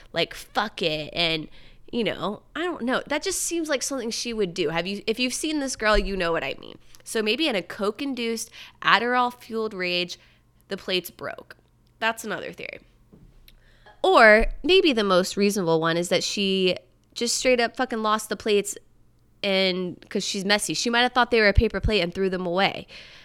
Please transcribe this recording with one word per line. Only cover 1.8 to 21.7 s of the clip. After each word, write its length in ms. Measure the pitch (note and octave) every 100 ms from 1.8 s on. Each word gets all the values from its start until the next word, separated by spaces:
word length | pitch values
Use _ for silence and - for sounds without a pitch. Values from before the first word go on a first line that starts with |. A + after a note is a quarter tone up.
| -
you 140 | A#3+
know, 380 | F#3+ - F3 G#3 - D4
I 60 |
don't 180 | F4 D4
know. 220 | A#3 A#3 -
That 160 | D4+
just 180 | G4 -
seems 280 | - E4+ D#4
like 120 | C4
something 280 | - C4+ A3+
she 240 | - A#3+
would 200 | A3 F#3
do. 140 | F3 D#3
Have 180 | E3+ F3+
you, 160 | G3+ -
if 100 | A3+
you've 160 | B3+
seen 280 | - D#4 D#4
this 160 | C4+ -
girl, 200 | G#3+ G#3
you 200 | F#3+ F#3+
know 160 | E3+
what 100 | D#3+
I 120 | C#3 -
mean. 180 | - - - - -
So 180 | A3+
maybe 240 | G#3+ B3 D#4+
in 80 | G3+
a 60 |
coke-induced 880 | - - G3+ A3+ C#4 A#3+ A3+ A3+ - - - -
Adderall-fueled 920 | D#3+ G3 A#3+ B3 B3 - - A3+ A3
rage, 460 | F#3+ F3+ F3 F3 - _ _ _ _ -
the 80 | G3
plates 340 | - F#3 F3
broke. 460 | - - - - - _ _ _ _
That's 260 | A3+ A3+ A3
another 260 | E3+ C#2
theory. 280 | F3 - - - _ _ - - - - - _ _ - -
Or 440 | F#4 E4 A3 G#3+ A3+ -
maybe 300 | D4 F#4+ F4
the 140 | A3+ G3+
most 320 | F3+ G3 G3
reasonable 420 | G3+ G3+ E3 E3
one 160 | E3 E3+
is 140 | F3
that 160 | F3+ -
she 500 | G#3+ G3 F#3+ F#3 E3+ - _ _
just 220 | - A#3 -
straight 240 | C4 B3
up 160 | A#3 -
fucking 280 | B3+ A3+
lost 260 | G#3+ G#3+ -
the 60 | G#3
plates 420 | A3+ G3+ G3 - - _ _ _ _ _
and, 560 | G3+ F#3+ F#3+ F3+ F3+ - -
'cause 160 | G#3
she's 220 | - G3+ F#3+
messy. 300 | G#3 - D#3+
She 120 | A#3+
might 140 | A#3
have 120 | B3
thought 180 | B3 A#3
they 80 | A3+
were 80 | G#3
a 60 |
paper 260 | G3 A3